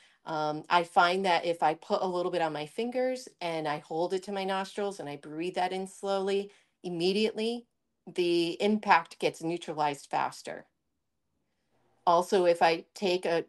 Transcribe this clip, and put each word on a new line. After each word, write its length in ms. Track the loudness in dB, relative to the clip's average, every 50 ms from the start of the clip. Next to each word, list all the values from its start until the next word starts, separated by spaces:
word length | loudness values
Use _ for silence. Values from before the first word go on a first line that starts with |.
| _ _ _ _ -10
Um, 380 | -6 -4 -2 -2 -2 -2 -4 -2 2
I 140 | 2 2 2
find 420 | 4 4 4 6 6 4 2 2
that 200 | 2 2 2 2
if 180 | 0 -2 2 2
I 120 | 2 2
put 260 | 0 -2 -2 -2 0
a 60 | 0
little 240 | 0 -2 -2 -2 -2
bit 100 | 0 0
on 120 | -2 -2 -2
my 120 | -6 -8
fingers 600 | -8 -6 -6 -6 -4 -2 -2 -2 -2 -2 -4 -8 -16 _ -8
and 260 | -6 -4 -4 -2 -2
I 120 | -2 -4 -4
hold 340 | -6 -6 -2 -2 -2 0 -2
it 100 | -4 -4
to 80 | -4
my 120 | -6 -4 -2
nostrils 560 | -2 -2 -2 -4 -6 -6 -6 -6 -6 -6 -8
and 80 | -10 -10
I 80 | -10
breathe 380 | -12 -12 -12 -8 -6 -6 -6 -2
that 160 | -2 -2 -2
in 160 | -2 -6 -6
slowly, 640 | -8 -12 -10 -4 -2 -2 0 0 0 0 -2 -2 -6 -14 _ _ _ _ _ -10
immediately 840 | -6 -4 0 0 2 2 2 0 0 0 -2 -4 -4 -4 -6 -10 _ _ _ _ _ _ _ _
the 540 | -10 -2 -2 0 2 2 2 2 0 -2 0
impact 580 | 2 2 2 2 4 4 4 4 4 0 -10 -2
gets 220 | -2 -2 -2 -2
neutralized 640 | -6 -4 -4 -4 -6 -8 -4 0 0 0 -2 -4 -8 -6
faster. 560 | -4 -2 -2 -2 -6 -10 -14 -12 -12 -14 -16 _ _ _ _ _ _ _ _ _ _ _ _ _ _ _ _ _ _ _ _ _ _ _ _ _ _ _ 2
Also, 380 | 4 4 4 4 4 2 4 6
if 160 | 4 4 6
I 240 | 4 4 4 2 -4 _ -10
take 320 | -4 -2 0 0 0 0
a 200 | 0 0 -2 -2